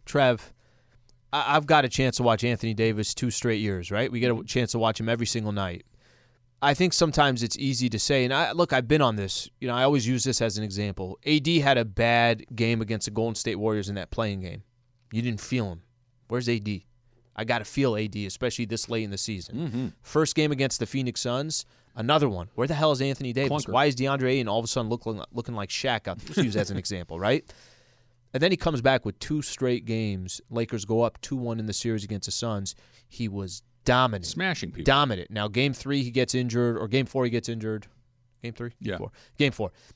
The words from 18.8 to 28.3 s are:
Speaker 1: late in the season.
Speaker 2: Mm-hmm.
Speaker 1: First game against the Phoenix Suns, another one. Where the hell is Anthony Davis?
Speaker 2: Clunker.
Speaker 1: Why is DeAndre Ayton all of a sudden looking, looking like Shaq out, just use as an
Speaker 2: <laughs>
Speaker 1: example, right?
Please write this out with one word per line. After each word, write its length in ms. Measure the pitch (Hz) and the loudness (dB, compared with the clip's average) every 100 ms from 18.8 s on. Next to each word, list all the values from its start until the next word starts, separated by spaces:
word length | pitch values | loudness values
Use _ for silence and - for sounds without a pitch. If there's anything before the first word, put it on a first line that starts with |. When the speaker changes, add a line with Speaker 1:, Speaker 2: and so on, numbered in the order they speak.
| - | -2
Speaker 1:
late 140 | 117 | -4
in 80 | 107 | -4
the 80 | 98 | -6
season. 360 | - 98 82 131 | -6 -6 -6 -6
Speaker 2:
Mm-hmm. 320 | 160 117 131 - | -4 -4 -6 -8
Speaker 1:
First 320 | - 151 156 | -2 0 2
game 180 | - 151 | 2 2
against 280 | 135 135 - | 2 0 0
the 80 | 113 | -4
Phoenix 340 | 135 123 107 | -2 -2 -4
Suns, 420 | 123 127 156 - - _ _ - | -2 -2 -2 -6 -8 _ _ -4
another 320 | 113 151 143 | 2 4 4
one. 220 | 92 92 - | 0 -6 -2
Where 120 | 135 | -2
the 60 | |
hell 180 | 151 156 | 2 2
is 100 | 135 | 2
Anthony 300 | 139 131 127 | 0 -2 -4
Davis? 320 | 120 120 147 - | 0 0 0 0
Speaker 2:
Clunker. 60 | |
Speaker 1:
Why 120 | 117 147 | 2 4
is 100 | 127 | 2
DeAndre 360 | 135 139 127 | 0 2 2
Ayton 160 | 131 113 | 2 2
all 100 | 110 | 0
of 80 | 117 | 0
a 20 | |
sudden 220 | 131 110 | -2 -2
looking, 320 | 120 113 107 - | -2 -4 -6 -8
looking 220 | 120 117 | -8 -6
like 160 | 113 98 | -6 -6
Shaq 380 | - 135 113 - | -4 0 -2 -2
out, 100 | 90 - | -8 -4
just 140 | - | 0
use 140 | 131 104 | 2 2
as 140 | 101 | -2
an 60 | 98 | -4
Speaker 2:
<laughs> 20 | |
Speaker 1:
example, 400 | - 95 87 82 | -6 -8 -8 -2
right? 260 | 101 143 - - - _ _ _ _ _ _ | 2 2 -2 -20 -20 _ _ _ _ _ _